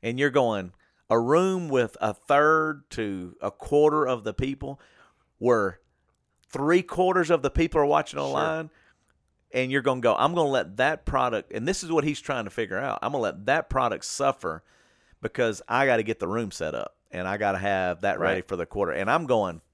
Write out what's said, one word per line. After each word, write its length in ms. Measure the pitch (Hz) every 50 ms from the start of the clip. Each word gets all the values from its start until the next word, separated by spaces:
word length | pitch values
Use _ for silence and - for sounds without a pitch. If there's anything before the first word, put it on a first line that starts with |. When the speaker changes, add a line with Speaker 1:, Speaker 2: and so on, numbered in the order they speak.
Speaker 1:
And 180 | - 113 120 127
you're 100 | 143 143
going, 420 | 123 143 123 117 107 101 92 90 - _ _ _ _ _ _ _
a 100 | 110 117
room 480 | 117 123 147 170 185 190 190 185 175 156
with 280 | 135 127 120 107 - -
a 120 | - 110 104
third 760 | - _ - 143 143 147 151 160 156 156 156 151 143 139 _
to 440 | - - 113 104 98 92 90 90 - _
a 100 | - 101
quarter 560 | - _ - - 147 147 151 151 151 151 143
of 160 | 127 127 117 104
the 100 | 110 101
people 460 | - 131 135 139 135 139 135 139 - _ _ _ _ - _ _ _ _ _ _
where 420 | _ 107 123 120 110 101 95 92 _ _ _ _ _ _ _ _ _ _ _ _ _ _ _
three 320 | - 135 139 151 175 185
quarters 480 | 180 - - - 185 185 185 185 170 151
of 120 | 175 151
the 100 | 131 139
people 300 | - - 165 160 - 160
are 40 | 147
watching 320 | 143 147 151 151 - - 143
Speaker 2:
Sure. 60 | 143
Speaker 1:
online. 420 | 139 139 143 151 160 160 160 160 156 _ _ _ _ _ _ _ _ _ _ _ _ _ _ _ _ -
And 160 | 127 127 127
you're 100 | 135 139
gonna 200 | 120 139 127 127
go, 140 | 120 117 104
"I'm 200 | - 120 151 175
gonna 140 | 175 160 143
let 280 | 135 127 92 80 95
that 280 | 107 127 143 160 - _
product," 460 | - - 131 127 123 117 104 - _
and 160 | - 107 117
this 160 | 156 190 - -
is 80 | 165
what 120 | 165 160 143
he's 180 | 156 147 -
trying 220 | - - 139 123 110
to 80 | 98
figure 260 | - - 113 101 92
out, 220 | 98 131 143 - -
"I'm 120 | - 120 143
gonna 100 | 135 113
let 220 | 98 - - 101
that 220 | 101 139 160 - _
product 340 | - 135 127 117 104 - -
suffer 580 | - - - 139 139 139 _ - 85 80 80 _ _ _ _ _ _ _ _ _ _ _ _
because 420 | - 110 _ - 123 113 104 - -
I 200 | - 117 127 139
gotta 160 | 135 123 113 107
get 160 | 107 110 _
the 80 | -
room 240 | 85 101 117 117 101
set 240 | - - 82 78 73
up, 200 | 60 50 - _ _ _ _
and 160 | - 90 90
I 100 | 92 98
gotta 200 | 104 104 101 95
have 440 | 92 95 101 98 95 92 90 87 85
that 180 | 95 98 - -
ready 220 | 85 82 95 95
Speaker 2:
Right. 60 | 90
Speaker 1:
for 80 | - 98
the 80 | 87 82
quarter." 240 | - - 104 101 85
And 180 | 67 76 95 104
I'm 160 | 123 131 165
going 360 | 131 123 110 101 92 85 85 _ _